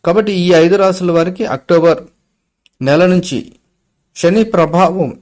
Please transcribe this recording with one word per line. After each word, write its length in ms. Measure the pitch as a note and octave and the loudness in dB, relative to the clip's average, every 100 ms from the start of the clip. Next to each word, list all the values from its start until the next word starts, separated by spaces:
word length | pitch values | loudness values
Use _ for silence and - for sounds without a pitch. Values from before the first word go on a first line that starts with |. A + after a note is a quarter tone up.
| F3 | 0
కాబట్టి 260 | G3 G#3 | 0 -2
ఈ 160 | F#3+ F3 | -2 2
ఐదు 220 | E3 E3+ G3 | 4 4 2
రాశుల 360 | F#3+ F#3 F3+ E3 | 0 0 -2 -2
వారికి 280 | E3+ F#3 G#3 | -2 -6 -8
అక్టోబర్ 540 | C3 - E3+ E3 - - _ _ _ _ _ _ _ | -8 0 2 2 0 -6 _ _ _ _ _ _ _
నెల 240 | C3 D3+ F3+ | -2 2 2
నుంచి 340 | F3+ F3+ A#2+ - _ _ _ _ _ _ - | 2 -2 -8 -10 _ _ _ _ _ _ -4
శని 280 | E3+ G#3+ | 0 0
ప్రభావం 680 | A3 F#3 D#3 E3+ F3+ F#3 C#3 - | 0 0 0 0 0 0 -6 -8